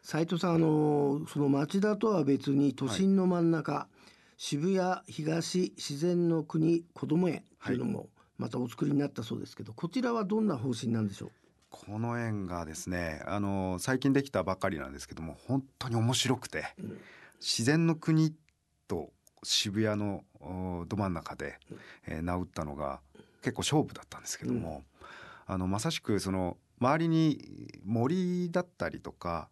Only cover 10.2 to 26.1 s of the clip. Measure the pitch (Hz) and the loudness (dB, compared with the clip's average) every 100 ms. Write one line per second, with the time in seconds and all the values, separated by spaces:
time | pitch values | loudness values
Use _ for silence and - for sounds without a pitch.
10.2 | 190 214 214 135 131 117 117 113 104 98 | 0 2 2 0 -2 -2 0 2 0 -2
11.2 | - _ _ _ _ - - 107 117 120 | -12 _ _ _ _ -18 -10 -4 -4 -2
12.2 | 117 104 92 87 80 78 - 90 82 76 | -2 -4 -4 -4 -6 -8 -4 -2 -2 -4
13.2 | - 101 101 98 92 90 - 131 139 139 | -4 -2 0 0 0 -2 -2 2 4 2
14.2 | 139 98 90 95 98 78 67 69 - - | 2 0 0 0 -2 -2 -8 -12 -14 -10
15.2 | 80 76 - 135 131 _ 127 117 113 127 | -10 -10 -2 -2 -2 _ -2 2 2 2
16.2 | - 120 - 78 - - - - - - | 2 0 -2 -6 -6 -10 -12 -12 -16 -20
17.2 | - _ - - 120 156 165 160 165 160 | -20 _ -4 0 4 4 4 2 2 4
18.2 | 160 156 _ _ _ _ _ 87 73 _ | 4 0 _ _ _ _ _ -6 -6 _
19.2 | _ _ - - 107 101 110 104 104 92 | _ _ -2 0 0 0 0 0 -2 -6
20.2 | _ - - 92 92 87 87 98 98 82 | _ -16 -10 -6 -4 -6 -4 -2 0 -2
21.2 | - 71 73 - _ - - - - 78 | -6 -10 -10 -10 _ -20 -18 -16 -10 -6
22.2 | 87 90 85 - 76 71 71 69 _ - | -2 -2 -4 -6 -8 -6 -6 -6 _ -20
23.2 | - _ 127 120 117 151 - - - - | -20 _ -6 -4 0 0 0 -8 -16 -16
24.2 | - - 123 120 82 73 - _ - - | -12 -8 -4 -4 -4 -10 -14 _ -20 -18
25.2 | - - - 92 92 101 165 160 - | -18 -18 -8 -2 0 0 -2 -4 0